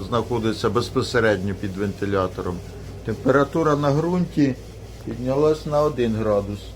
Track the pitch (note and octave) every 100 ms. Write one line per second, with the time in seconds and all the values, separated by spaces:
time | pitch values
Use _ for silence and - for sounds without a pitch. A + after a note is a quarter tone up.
0 | F#2+ A#2+ A2 A#2+ A2 G#2+ A2+ A2 G#2 C3+
1 | A2 B2+ A2 G2+ G2 F#2+ G#2 F#2 G2+ F#2+
2 | G2+ G2 F#2 - F2+ F2 - - - -
3 | - G#2+ C3 C3+ C#3 E3+ D#3 C#3+ C#3+ C#3+
4 | E3+ F3+ E3+ - C#3 B2+ - - - -
5 | - A2+ B2+ C3+ D3+ D3+ D#3 D3 D3+ B2+
6 | A#2 G#2+ G#2+ G2+ G2 G2+ -